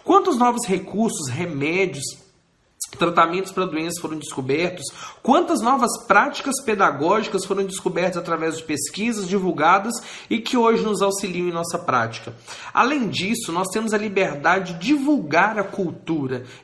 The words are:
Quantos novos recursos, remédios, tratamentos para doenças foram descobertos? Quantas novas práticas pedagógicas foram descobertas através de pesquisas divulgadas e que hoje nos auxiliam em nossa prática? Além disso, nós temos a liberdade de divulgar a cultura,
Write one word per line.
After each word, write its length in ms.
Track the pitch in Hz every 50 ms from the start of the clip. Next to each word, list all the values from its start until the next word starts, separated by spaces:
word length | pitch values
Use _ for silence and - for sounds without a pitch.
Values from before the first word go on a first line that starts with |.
| -
Quantos 320 | - 339 392 381 381 294
novos 300 | 233 247 240 233 233 -
recursos, 600 | - 190 170 - - - 202 226 208 - - 151 127
remédios, 760 | 120 156 175 175 151 135 143 156 170 190 190 170 139 135 135 - - - - _ _ _ _ _ _ _ _ _ _ _ - - - -
tratamentos 520 | 175 170 170 175 165 165 175 190 190 185
para 160 | - 185 185
doenças 340 | 165 151 156 160 175 165 -
foram 160 | - 156 156
descobertos? 680 | 156 147 - - 139 131 127 139 156 175 170 170 - - - - - - - - - -
Quantas 380 | 233 262 339 349 349 330 226
novas 300 | 214 240 269 254 247 233 - - -
práticas 560 | - 240 202 247 285 285 - - 277 240 - -
pedagógicas 840 | 226 214 196 180 165 143 135 143 175 208 226 220 - - 185 -
foram 220 | - 190 196 196
descobertas 500 | 185 185 - - 180 165 175 180 185 180
através 420 | 175 165 165 170 156 160 165 156 160
de 40 | -
pesquisas 640 | - 151 135 - - - 185 214 240 226 208 196 175
divulgadas 640 | 196 202 185 180 151 139 151 165 185 196 196 240 226 - - - - - - -
e 80 | 220 226
que 180 | 226 - -
hoje 280 | 247 226 226 226 185 190
nos 180 | 220 208 175 196
auxiliam 460 | 196 196 - - 185 175 175 175 175
em 40 | 170
nossa 260 | 170 170 170 180 175
prática? 540 | - - 127 120 113 117 - - - 120 113 - - - - - - - -
Além 360 | - 220 254 302 285 233 180
disso, 420 | 135 - 180 202 233 226 - -
nós 160 | 165 175 185 185
temos 240 | - 220 226 214 214
a 60 | 208
liberdade 760 | 214 214 190 196 185 156 143 143 143 165 180 190 185 170 175
de 120 | 165 175
divulgar 720 | 240 302 285 262 294 302 240 170 143 151 170 190 214 220 214
a 60 | 196
cultura, 800 | - - - 190 160 - - - - 170 151 135 127 127 120 120 - - -